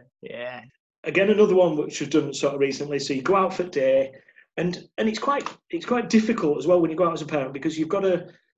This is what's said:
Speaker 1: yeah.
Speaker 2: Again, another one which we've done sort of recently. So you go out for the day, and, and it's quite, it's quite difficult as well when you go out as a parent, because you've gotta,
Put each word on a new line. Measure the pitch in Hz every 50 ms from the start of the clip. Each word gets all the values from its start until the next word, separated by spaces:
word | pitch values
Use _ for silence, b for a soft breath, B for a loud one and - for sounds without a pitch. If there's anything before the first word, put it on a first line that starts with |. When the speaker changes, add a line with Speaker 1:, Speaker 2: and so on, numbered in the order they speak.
| - _ _ _
Speaker 1:
yeah. | - - - 120 120 123 127 123 117 127 _ _ _ _ _ _ -
Speaker 2:
Again, | 165 151 175 196 208
another | 208 196 214 202 180
one | 185 180 170 151
which | 147 143 127 - -
we've | 151 139
done | 156 151 143 139 -
sort | - - 139 143
of | 139
recently. | 139 139 131 - 143 143 143 139
So | 139 - 139
you | 131
go | 131 - 190
out | 196 190 180 -
for | - 180
the | 180
day, | - 139 131 131 135 135 135 135 - B B B B B B B B
and, | 160 165 180 175 - - - _
and | - 220 220
it's | 214 -
quite, | - 190 185 190 - - - - _ -
it's | - 170 -
quite | - 247 240 226 165
difficult | 226 220 214 - 220 - 175 147 147 131
as | 131
well | 165 180 180
when | 165 156
you | 160
go | 170 180
out | 170 165
as | 151
a | 156
parent, | 143 156 147 131 127 131
because | 135 143 160 156
you've | 156 156 156
gotta, | 202 196 190 190 180 170 175 B B B B B B